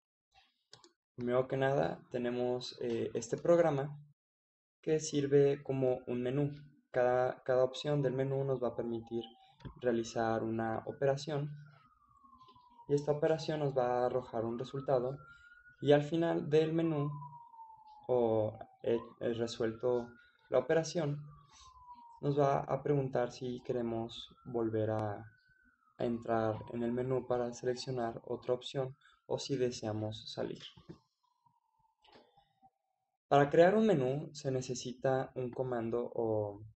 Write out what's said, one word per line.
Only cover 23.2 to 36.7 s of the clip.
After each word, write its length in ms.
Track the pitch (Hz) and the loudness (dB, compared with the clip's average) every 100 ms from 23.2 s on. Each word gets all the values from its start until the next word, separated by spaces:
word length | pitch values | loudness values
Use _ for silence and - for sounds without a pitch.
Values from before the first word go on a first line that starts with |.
| 123 | -2
si 300 | - 127 123 | -4 -8 -8
queremos 760 | - 123 117 113 117 - - - - | -4 -2 -2 -2 -4 -8 -16 -18 -8
volver 440 | 120 113 110 107 | -2 -2 0 0
a, 420 | 110 107 104 113 _ _ _ _ _ _ - | 0 -2 -6 -12 _ _ _ _ _ _ -4
a 80 | 120 | -4
entrar 500 | 117 117 113 110 107 - | -2 0 0 2 -2 -6
en 80 | 120 | -4
el 100 | 117 | -2
menú 360 | 123 127 131 113 | -2 0 -2 0
para 260 | 123 120 | -2 -2
seleccionar 680 | 120 123 123 - 127 117 117 - | -4 -4 -4 -4 -4 -4 -6 -8
otra 300 | 120 - 123 | -8 -2 -2
opción 420 | - 143 131 139 _ _ - | -2 -6 -6 -8 _ _ -6
o 100 | - | -6
si 200 | - 131 | -2 -2
deseamos 760 | 123 117 113 107 107 110 - | -2 -2 -4 -4 -4 -6 -12
salir. 300 | 120 117 - - - - - _ _ _ _ _ _ _ _ _ _ _ - _ _ 762 _ _ _ _ _ _ _ - | -8 -8 -8 -14 -20 -20 -20 _ _ _ _ _ _ _ _ _ _ _ -20 _ _ _ _ _ _ _ _ _ _ 4
Para 200 | 139 143 | 6 6
crear 280 | 151 175 214 | 8 8 8
un 100 | 220 | 6
menú 460 | 165 127 139 160 | 4 4 0 -4
se 160 | - 139 | -6 -2
necesita 840 | 131 127 123 127 120 135 131 135 127 | -2 -2 -6 -6 -2 0 0 -2 -6
un 160 | 127 | -6
comando 600 | 120 127 120 113 120 120 - | -4 -4 -2 -2 -2 -4 -2
o 480 | 113 110 104 101 110 | 0 0 -2 -6 -16